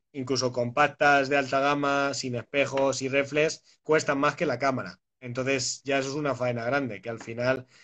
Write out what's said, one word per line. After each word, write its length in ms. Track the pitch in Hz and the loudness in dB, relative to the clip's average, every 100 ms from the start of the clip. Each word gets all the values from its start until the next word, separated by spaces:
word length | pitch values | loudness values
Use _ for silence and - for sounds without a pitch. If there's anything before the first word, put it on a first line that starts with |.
| _ | _
incluso 400 | 143 131 127 127 | -8 -2 0 0
compactas 760 | 123 120 131 147 - 147 143 135 | -2 -2 2 2 4 4 4 4
de 80 | 143 | 0
alta 220 | 131 135 | 2 2
gama, 540 | 139 147 143 139 139 | 2 2 0 0 0
sin 220 | 131 131 120 | -2 -6 -6
espejos 680 | - 143 127 135 135 127 | -4 0 0 2 0 0
y 60 | 131 | 0
reflex, 720 | 139 135 147 160 - _ _ | 0 0 0 0 -2 _ _
cuestan 360 | - 156 151 139 | 2 2 2 2
más 160 | 147 147 | 2 0
que 100 | 160 | -2
la 120 | 123 | 0
cámara. 420 | 139 127 92 - _ _ | 0 0 -4 -12 _ _
Entonces 640 | 127 120 131 135 131 - | -10 -4 -2 0 -2 -6
ya 140 | 135 139 | -2 -2
eso 120 | 135 | -2
es 40 | |
una 200 | 147 147 | -2 -2
faena 300 | 127 123 120 | -2 -2 -2
grande, 360 | 117 143 127 101 | -2 -2 -2 -8
que 100 | 117 | -10
al 80 | 113 | -10
final 460 | - 117 127 131 123 - | -8 -4 -2 -2 -4 -20